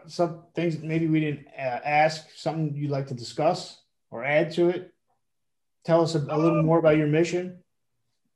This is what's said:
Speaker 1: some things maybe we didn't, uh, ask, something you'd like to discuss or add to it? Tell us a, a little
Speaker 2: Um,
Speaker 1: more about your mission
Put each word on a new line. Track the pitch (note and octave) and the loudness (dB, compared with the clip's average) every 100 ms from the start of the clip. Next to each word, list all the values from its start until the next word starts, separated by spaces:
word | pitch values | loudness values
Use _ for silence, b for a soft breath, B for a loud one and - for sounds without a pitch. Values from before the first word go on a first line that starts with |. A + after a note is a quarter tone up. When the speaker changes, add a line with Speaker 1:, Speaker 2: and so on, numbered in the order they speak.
| E3 | -14
Speaker 1:
some | - E3+ D#3+ - | -4 -4 -4 -10
things | - E3+ D3+ | -4 -2 -4
maybe | D#3 D#3+ E3 | -4 -2 0
we | D#3 | 0
didn't, | D#3 C#3+ - B2+ | 0 -4 -12 -8
uh, | C3 A#2+ | -6 -6
ask, | D3 D3 D#3 D#3 - - | 0 2 2 0 -12 -8
something | D#3+ D#3+ D3+ | -6 -4 -4
you'd | C#3+ C#3+ | -4 -4
like | C#3 C3+ | -4 -6
to | |
discuss | A#2 A#2 - D#3 F3 - - _ _ _ | -10 -10 -2 0 0 -6 -18 _ _ _
or | A#2 | -8
add | C3 D3 E3 | -2 0 0
to | F3 F3 | 2 0
it? | F3+ - _ _ _ _ _ _ _ _ _ | 0 -8 _ _ _ _ _ _ _ _ _
Tell | - E3 | 2 2
us | D#3+ D#3+ | 4 0
a, | |
a | C#3 D3+ | -2 2
little | E3 E3 | 2 2
Speaker 2:
Um, | D#3+ | 4
Speaker 1:
more | E3 | 4
about | D#3+ D#3 | 6 4
your | D3+ | 4
mission | D#3 E3+ F3 F#3 - _ _ _ _ _ _ _ | 2 2 0 -6 -12 _ _ _ _ _ _ _